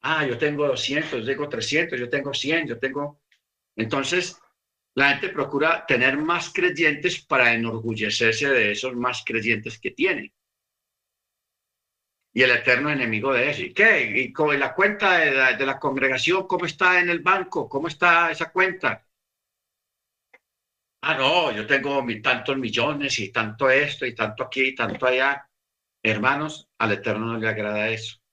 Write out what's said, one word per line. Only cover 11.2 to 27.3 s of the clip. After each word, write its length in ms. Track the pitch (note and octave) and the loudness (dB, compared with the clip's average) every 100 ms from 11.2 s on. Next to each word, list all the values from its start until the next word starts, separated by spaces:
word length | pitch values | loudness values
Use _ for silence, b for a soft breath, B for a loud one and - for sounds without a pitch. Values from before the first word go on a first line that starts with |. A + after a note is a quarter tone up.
| _ _ _ _ _ _ _ _ _ _ _ | _ _ _ _ _ _ _ _ _ _ _
Y 100 | A#2 | 2
el 100 | B2+ | 4
Eterno 380 | A#2+ - B2 D3 | 4 4 2 2
es 60 | D3 | -2
enemigo 360 | A#2 A2 B2+ | -2 -2 0
de 180 | B2+ C3+ | 0 0
eso. 120 | C#3+ | -2
¿Y 120 | A#2+ | -8
qué? 280 | - A3 F#3 A#2 G#2 | 2 4 4 2 -2
¿Y 160 | C3 | -4
co-, 220 | - D3+ | 0 0
y 40 | C#3+ | 2
la 140 | C3+ | -2
cuenta 460 | - G3+ G#3 G3+ F3+ | 2 0 2 2 4
de 140 | D3+ | 4
la, 220 | C3+ B2+ | 4 4
de 120 | A#2 C3+ | 2 -2
la 140 | C3 | 0
congregación, 640 | D3 C3 C3+ B2+ D3+ F#3 F#3 | -2 0 0 0 0 0 0
cómo 200 | F3+ E3+ | -2 -2
está 340 | - F#3 F3+ | 2 4 4
en 100 | F3 | 2
el 80 | E3+ | 0
banco? 500 | D3+ G3 F#3 E3 B2 | 2 2 0 -6 -4
¿Cómo 200 | C3+ D#3+ | -4 -6
está 420 | D#3 F3 E3+ E3+ | 2 4 4 2
esa 220 | D#3 E3 | -2 -4
cuenta? 520 | F3+ F#3+ F3+ C3+ F#2 _ _ _ _ _ _ _ _ _ _ _ _ _ _ _ _ _ _ _ _ | 2 2 2 -4 -4 _ _ _ _ _ _ _ _ _ _ _ _ _ _ _ _ _ _ _ _
Ah, 140 | - C3 | -4 0
no, 340 | C3+ F3 D#3 | 2 2 2
yo 140 | G#2+ G#2+ | -2 0
tengo 360 | C3+ C#3+ C#3 | 0 0 -2
mi-, 180 | B2 G#2+ | -2 -4
tantos 340 | C3+ B2 - C3+ | -2 -2 -2 -4
millones 640 | A#2+ G#2+ C3 D3 C#3 B2 | -2 -2 -2 -2 -4 -4
y 140 | F#2+ | -4
tanto 360 | A#2 G#2+ A2 C3+ | -4 -4 0 2
esto 380 | C3 D3 - B2+ | 4 2 -4 -8
y 80 | |
tanto 300 | A#2+ G#2+ G#2+ | -4 -6 -4
aquí 220 | C3 C3+ C3 | -8 -2 -2
y 80 | C3 | -2
tanto 300 | A2+ - B2+ | -6 0 0
allá. 420 | B2+ C3+ C#3 - _ _ _ _ _ | 2 0 -2 -8 _ _ _ _ _
Hermanos, 640 | A2 G#2+ B2 C#3+ D#3 - _ _ | -2 0 0 0 -4 -8 _ _
al 140 | A2 | -2
Eterno 340 | G2+ - G#2 | -2 -2 -4
no 120 | A2+ | -4